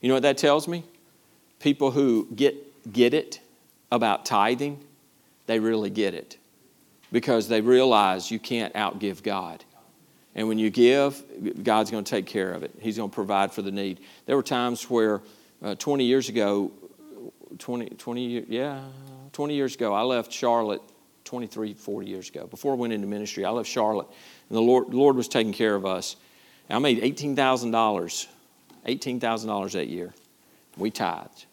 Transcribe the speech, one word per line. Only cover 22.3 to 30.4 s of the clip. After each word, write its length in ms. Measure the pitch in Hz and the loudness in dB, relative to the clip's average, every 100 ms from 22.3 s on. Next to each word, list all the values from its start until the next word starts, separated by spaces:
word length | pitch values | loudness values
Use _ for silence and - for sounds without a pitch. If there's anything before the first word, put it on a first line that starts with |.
| - - | -14 -14
Before 240 | - 143 | -6 -4
I 40 | 131 | -2
went 160 | 120 | -2
into 140 | 110 101 | -4 -4
ministry, 380 | 104 104 - 90 | -6 -6 -4 -4
I 60 | |
left 180 | 117 110 | -2 -4
Charlotte, 380 | - 107 104 - - - - _ | -2 0 0 -4 -14 -20 -20 _
and 80 | 113 | 2
the 40 | |
Lord, 280 | 117 127 - | 6 6 4
the 80 | 123 | 4
Lord 180 | 143 131 | 4 4
was 120 | 117 | 2
taking 260 | 120 110 | 0 0
care 220 | 98 110 101 | 2 2 2
of 100 | 95 | 0
us. 300 | 92 - - _ _ _ _ _ | -4 -6 -12 _ _ _ _ _
And 80 | 110 | 0
I 20 | |
made 200 | 143 117 | 2 2
eighteen 320 | 117 147 147 135 | 2 -2 -4 0
thousand 360 | 131 131 120 | 2 2 0
dollars, 560 | 113 113 101 85 - - - _ _ _ - - | 2 2 2 -4 -8 -12 -16 _ _ _ -16 -6
eighteen 340 | 131 - 123 | -6 -4 -4
thousand 300 | 117 113 110 | -2 -2 -2
dollars 240 | 104 98 | -4 -4
that 160 | 95 65 | -4 -6
year. 240 | 85 90 - _ _ | -8 -10 -14 _ _